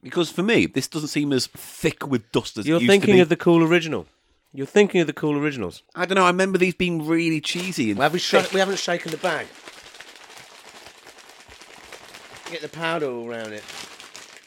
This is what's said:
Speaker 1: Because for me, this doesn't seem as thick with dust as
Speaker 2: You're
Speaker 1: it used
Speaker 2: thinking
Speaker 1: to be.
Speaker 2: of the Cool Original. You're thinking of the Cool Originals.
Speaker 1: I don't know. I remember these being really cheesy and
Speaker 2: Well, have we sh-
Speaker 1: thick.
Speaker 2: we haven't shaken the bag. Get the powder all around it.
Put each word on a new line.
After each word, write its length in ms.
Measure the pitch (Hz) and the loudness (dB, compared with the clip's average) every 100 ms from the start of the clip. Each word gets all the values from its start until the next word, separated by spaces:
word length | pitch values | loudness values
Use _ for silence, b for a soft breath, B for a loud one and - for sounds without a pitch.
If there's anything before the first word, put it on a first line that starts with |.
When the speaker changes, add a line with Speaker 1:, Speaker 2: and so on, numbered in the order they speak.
Speaker 1:
Because 280 | 127 175 160 | -6 -4 -4
for 120 | - | -2
me, 220 | 196 214 - | 0 2 2
this 200 | - - | -2 -6
doesn't 220 | 156 147 | -8 -6
seem 240 | 160 147 | -4 0
as 140 | 135 - | 0 -2
thick 580 | - - - 160 - 143 | -10 -18 -4 -4 -4 -4
with 240 | 127 - | -4 0
dust 260 | 120 - - | -4 -4 -8
as 80 | 104 | -2
Speaker 2:
You're 100 | 165 | 2
Speaker 1:
it 60 | |
used 80 | 123 | 4
Speaker 2:
thinking 180 | 196 196 | 4 6
Speaker 1:
to 40 | |
be. 60 | 190 | 6
Speaker 2:
of 80 | 170 | 6
the 80 | 170 | 2
Cool 260 | - 170 | 4 4
Original. 420 | 165 175 160 123 80 _ _ _ _ 135 | 4 2 0 -8 -8 _ _ _ _ -12
You're 100 | 135 | 0
thinking 340 | - 208 190 | 4 4 4
of 80 | 156 | 0
the 40 | |
Cool 240 | 147 156 147 | 0 -2 0
Originals. 460 | 151 135 92 - _ - | -2 -4 -8 -10 _ -8
Speaker 1:
I 80 | 175 | -2
don't 80 | |
know. 80 | 196 | 4
I 40 | 180 | 4
remember 300 | 180 190 185 | 4 2 4
these 160 | 185 | 2
being 320 | 170 180 165 151 | 2 -2 -2 0
really 320 | 165 165 156 | 0 2 -2
cheesy 500 | 147 175 185 170 117 | -4 -6 -6 -2 -2
and 80 | 101 | 2
Speaker 2:
Well, 60 | 143 | 0
have 60 | |
we 80 | 175 | 0
sh- 100 | - | 2
Speaker 1:
thick. 200 | 196 180 | 2 2
Speaker 2:
we 80 | 190 | 0
haven't 180 | 190 196 | 0 -2
shaken 320 | - 175 170 | -4 -4 -4
the 60 | 156 | -6
bag. 300 | 180 151 110 - - - - - - - - - - - - - - - - - - - - - - - - - - - - - - | -4 -4 -8 -16 -20 -20 -20 -20 -20 -20 -20 -20 -20 -20 -20 -20 -20 -20 -20 -20 -20 -20 -20 -20 -20 -20 -20 -20 -20 -20 -20 -20 -12
Get 100 | 165 | -10
the 60 | 147 | -10
powder 380 | 156 165 165 147 | -6 -4 -2 -4
all 160 | 120 117 | -6 -8
around 240 | 117 110 | -8 -10
it. 120 | 107 - - - - - - - - | -12 -14 -16 -18 -18 -20 -20 -20 -20